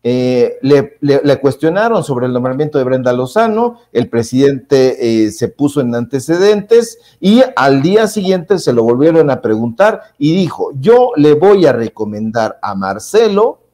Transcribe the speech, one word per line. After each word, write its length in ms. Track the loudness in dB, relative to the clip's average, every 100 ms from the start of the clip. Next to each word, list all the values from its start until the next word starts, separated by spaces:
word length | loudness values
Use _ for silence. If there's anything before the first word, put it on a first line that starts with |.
| -2
eh, 520 | -2 -2 0 0 -2
le, 360 | 2 2 0 _
le, 220 | 0 0
le 160 | 2 0
cuestionaron 640 | 0 -2 -2 0 0 -2
sobre 220 | -2 -4 -2
el 80 |
nombramiento 440 | -2 -4 -4 -2 -2
de 60 |
Brenda 300 | 0 -2 0
Lozano, 640 | -2 -2 -2 0 0 -4 -6 _
el 160 | -4 -2
presidente, 880 | -4 -2 0 2 0 0 2 2 0 -2 0 0
eh, 60 |
se 160 | -2 -8
puso 320 | -2 -2 -2
en 160 | -4 -4
antecedentes 1000 | -6 -8 -4 0 2 0 2 0 0 -12 _ _
y 200 | 2 4 2 2
al 260 | 0 2
día 260 | 2 2 0
siguiente 520 | -2 -2 -2 -2 -2
se 140 | 0
lo 100 | 0
volvieron 460 | 0 2 2 4 2
a 120 | 0
preguntar 600 | -2 -2 -4 0 0 0 -12 _
y 180 | -2 0
dijo, 360 | -2 -4 -8 -2
"Yo 340 | 2 4 4 2
le 200 | 4 4
voy 300 | 4 4 4
a 40 |
recomendar 880 | 0 -4 -6 -8 -6 -6 -4 -4 -6
a 140 | -8 -6
Marcelo" 840 | -6 -6 -2 0 2 2 0 -2 _